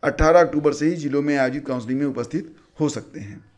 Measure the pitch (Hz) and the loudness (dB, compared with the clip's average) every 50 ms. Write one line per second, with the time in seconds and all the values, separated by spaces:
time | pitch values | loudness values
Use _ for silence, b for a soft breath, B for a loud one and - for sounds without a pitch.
0 | - 147 - - 156 156 165 175 170 - 151 151 147 151 143 - 147 156 175 170 | -2 -4 0 2 4 6 8 6 6 6 2 2 2 2 0 2 0 0 0 0
1 | 147 143 131 143 143 147 147 139 135 127 127 147 143 139 135 123 113 113 127 135 | -4 -2 -2 0 0 0 0 2 0 0 0 -4 -6 -4 -6 -6 -4 -6 -4 -2
2 | 143 143 131 123 120 - - 156 - - b b b b b - 156 147 147 - | -2 -4 -4 -4 -8 -6 -6 -8 -8 -8 b b b b b -2 -2 -2 -2 -4
3 | - - - 151 - 101 104 - - _ _ | -12 -12 -14 -14 -14 -14 -16 -18 -20 _ _